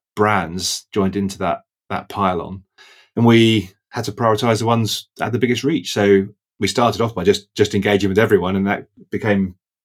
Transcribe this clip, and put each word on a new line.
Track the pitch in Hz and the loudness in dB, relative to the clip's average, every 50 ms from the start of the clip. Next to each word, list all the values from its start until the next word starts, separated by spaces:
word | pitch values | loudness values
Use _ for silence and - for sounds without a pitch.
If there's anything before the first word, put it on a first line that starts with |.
| _ _ _ | _ _ _
brands | 104 104 107 107 95 85 80 85 92 87 - - - - _ | 0 0 2 2 0 -2 -4 -8 -8 -6 -6 -8 -8 -12 _
joined | - 107 98 95 95 | -4 -2 -2 -2 -2
into | 101 98 95 - - | -4 -4 -6 -6 -6
that, | 95 87 82 - - _ _ _ _ _ | -4 -4 -4 -6 -8 _ _ _ _ _
that | 98 - - - | -10 -10 -10 -10
pile | - 104 98 92 92 85 | -6 -4 -2 -2 -2 -4
on. | 80 82 95 95 - _ _ _ - - _ _ _ _ _ | -6 -10 -12 -16 -18 _ _ _ -20 -20 _ _ _ _ _
And | 113 117 | 2 4
we | 117 117 117 113 113 113 107 92 - - _ _ _ | 6 6 6 6 4 2 0 -2 -4 -12 _ _ _
had | - 123 113 | -10 -8 -8
to | 113 | -8
prioritize | - - 120 113 110 107 123 117 113 110 | -6 -2 0 0 0 2 2 0 0 0
the | 113 | 0
ones | 113 117 117 113 101 - - - _ _ | 0 0 0 0 -2 -4 -8 -10 _ _
that | - - | -8 -6
had | - 117 | -6 -2
the | 107 | -2
biggest | 131 120 123 117 131 | 0 0 0 -2 0
reach. | 143 165 - - - - | -2 -2 -2 -4 -4 -2
So | 110 101 101 98 98 98 - - _ _ _ _ _ | 0 4 4 4 4 2 -2 -8 _ _ _ _ _
we | 104 | -4
started | 98 - 135 123 113 104 98 | -2 0 0 0 0 0 0
off | 117 117 - | -4 -4 -4
by | - 87 | 0 0
just, | 101 95 - - _ _ | 0 0 0 -4 _ _
just | - 104 - - | -2 0 0 0
engaging | 101 98 107 104 98 101 95 | -2 0 0 0 2 0 0
with | 95 104 | 2 2
everyone. | 117 107 107 92 87 92 98 | 4 4 4 2 2 0 -2
And | 98 98 | 0 0
that | 101 101 - - - _ - - _ | -2 -2 -4 -6 -12 _ -20 -16 _
became, | - 98 113 110 101 98 - 90 - _ _ _ _ _ _ | -10 -4 -2 0 0 0 0 -2 -4 _ _ _ _ _ _